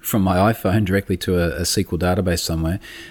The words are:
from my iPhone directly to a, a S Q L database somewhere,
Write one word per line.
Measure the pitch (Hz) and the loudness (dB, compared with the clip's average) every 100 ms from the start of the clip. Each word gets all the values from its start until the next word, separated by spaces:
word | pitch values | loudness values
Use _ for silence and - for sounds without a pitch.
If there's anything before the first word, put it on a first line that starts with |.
from | - 113 | -2 0
my | 95 90 104 | 2 4 2
iPhone | 117 98 107 95 | 2 0 2 2
directly | 98 - 92 | 0 0 -2
to | - 90 | 0 0
a, | 85 71 | 0 0
a | |
S | 90 | -2
Q | - 92 | -2 -2
L | 85 | -2
database | 90 92 90 85 | 0 0 0 -2
somewhere, | - 82 80 98 - - - | -2 -2 -2 -2 -6 -18 -18